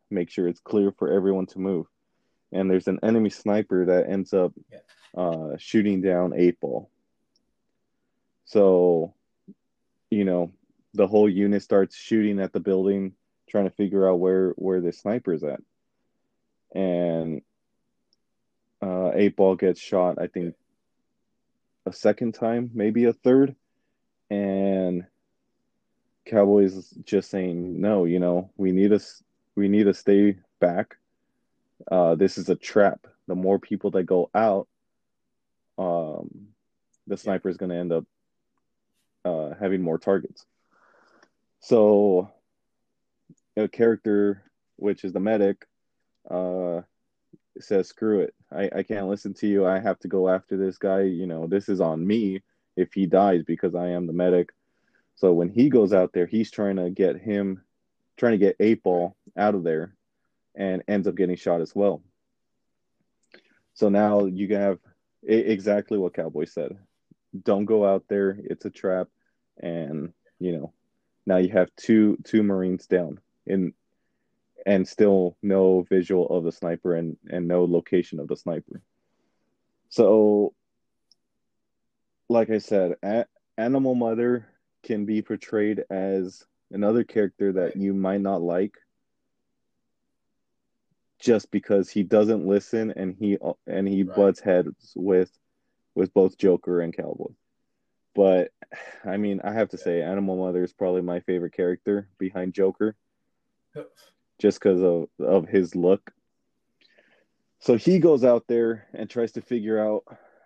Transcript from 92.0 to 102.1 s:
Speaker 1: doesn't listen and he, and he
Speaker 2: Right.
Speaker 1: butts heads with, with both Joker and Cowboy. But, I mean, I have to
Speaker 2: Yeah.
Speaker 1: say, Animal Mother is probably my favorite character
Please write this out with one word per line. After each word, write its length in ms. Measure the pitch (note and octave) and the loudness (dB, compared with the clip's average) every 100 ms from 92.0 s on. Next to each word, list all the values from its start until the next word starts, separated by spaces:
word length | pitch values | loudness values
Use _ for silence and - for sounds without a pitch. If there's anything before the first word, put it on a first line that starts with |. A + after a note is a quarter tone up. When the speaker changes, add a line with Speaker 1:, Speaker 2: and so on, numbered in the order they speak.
Speaker 1:
doesn't 420 | F2+ G#2+ G#2+ A2 E2+ | 0 2 2 0 0
listen 460 | G2+ - A2+ A2 | -2 -2 -4 -4
and 240 | - F#2+ G2 | -6 -8 -6
he, 180 | G#2 G2 - - - | -2 -2 -4 -10 -8
and 220 | F2 G2 | -4 -2
he 160 | G2 | -2
Speaker 2:
Right. 120 | F#2 - | -2 2
Speaker 1:
butts 220 | G2+ F2+ | 2 2
heads 540 | G#2 F2+ E2+ - _ | 0 0 0 -6 _
with, 420 | - F#2+ F#2 F#2 _ _ _ _ _ _ - | -6 0 2 0 _ _ _ _ _ _ -4
with 180 | F#2 | 0
both 240 | G#2 F#2 - | 2 2 2
Joker 420 | G2 F2 - F2 | 2 2 0 -2
and 160 | E2+ - | -4 -6
Cowboy. 360 | - - - _ _ _ _ _ _ _ _ | -10 -10 -14 _ _ _ _ _ _ _ _
But, 380 | - G2 F#2 F2 - - - - - | 2 4 4 0 -6 -20 -20 -18 -16
I 120 | G2+ G2 | -8 -4
mean, 240 | G#2 G2 | -4 -4
I 100 | G2+ | -4
have 180 | A2 G2+ | -4 -4
to 60 | F#2 | -4
Speaker 2:
Yeah. 60 | |
Speaker 1:
say, 200 | F2+ E2+ | -4 -2
Animal 340 | E2 G2 G2 F#2 | -2 -4 -4 -4
Mother 260 | F#2 F2+ | -2 -2
is 100 | F2+ | -4
probably 300 | - F#2 F#2 | -4 -2 -2
my 180 | F2+ F2 | -2 -6
favorite 320 | - F2+ E2+ | -4 -4 -4
character 560 | - F2 F2+ - G2+ G2 | -4 -4 -4 -4 -4 -6